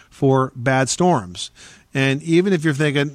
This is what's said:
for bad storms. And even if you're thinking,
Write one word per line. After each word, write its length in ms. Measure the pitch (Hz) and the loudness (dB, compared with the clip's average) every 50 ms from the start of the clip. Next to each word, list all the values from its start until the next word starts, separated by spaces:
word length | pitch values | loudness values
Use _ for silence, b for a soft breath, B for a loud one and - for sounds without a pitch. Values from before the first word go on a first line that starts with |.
| B B | B B
for 420 | - - 143 135 135 131 131 127 - | -6 -2 0 2 2 2 0 -2 -6
bad 340 | 127 117 135 131 131 135 127 | -6 -2 0 0 0 0 -2
storms. 640 | - - 175 180 165 120 92 90 87 - - - B B B B B B B B - | 0 0 2 2 2 0 -2 -6 -12 -14 -14 -14 B B B B B B B B -4
And 300 | 139 135 135 135 147 160 | -2 0 0 -2 -2 -2
even 280 | 165 165 175 185 202 | 2 2 2 4 2
if 120 | 190 156 156 | 0 0 0
you're 100 | 160 139 | -2 0
thinking, 380 | 139 156 147 135 143 143 151 | 0 0 0 0 0 -2 -2